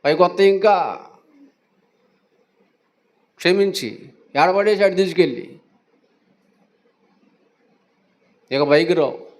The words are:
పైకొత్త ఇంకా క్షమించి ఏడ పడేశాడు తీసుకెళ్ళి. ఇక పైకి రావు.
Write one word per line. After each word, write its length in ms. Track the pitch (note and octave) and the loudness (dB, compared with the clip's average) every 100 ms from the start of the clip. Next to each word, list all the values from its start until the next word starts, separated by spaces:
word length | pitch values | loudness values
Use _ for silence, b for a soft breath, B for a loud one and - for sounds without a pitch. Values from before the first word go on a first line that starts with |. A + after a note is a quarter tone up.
| C#3 | -2
పైకొత్త 340 | D#3 F3 E3+ | 2 0 4
ఇంకా 680 | G3 G3 G#3+ G3 C#3+ E2 - - _ _ _ _ _ _ _ _ _ _ _ _ _ _ _ _ _ _ _ _ _ _ | 2 4 2 2 -2 -8 -16 -20 _ _ _ _ _ _ _ _ _ _ _ _ _ _ _ _ _ _ _ _ _ _
క్షమించి 760 | E3+ F#3+ G3 - A2+ - - _ _ C#3 | -2 0 0 -4 -10 -14 -20 _ _ 0
ఏడ 80 | E3+ | 0
పడేశాడు 440 | F#3+ G#3+ G3+ G3 F3+ | 2 0 0 0 0
తీసుకెళ్ళి. 640 | F#3+ E3 D#3+ A#2+ - - _ _ _ _ _ _ _ _ _ _ _ _ _ _ _ _ _ _ _ _ _ _ _ _ _ _ _ _ _ | -2 0 -2 -2 -14 -20 _ _ _ _ _ _ _ _ _ _ _ _ _ _ _ _ _ _ _ _ _ _ _ _ _ _ _ _ _
ఇక 100 | C#3 | -4
పైకి 320 | C#3+ D3 E3 | 2 2 2
రావు. 340 | F3 C#3+ - - - | 0 -2 -4 -16 -20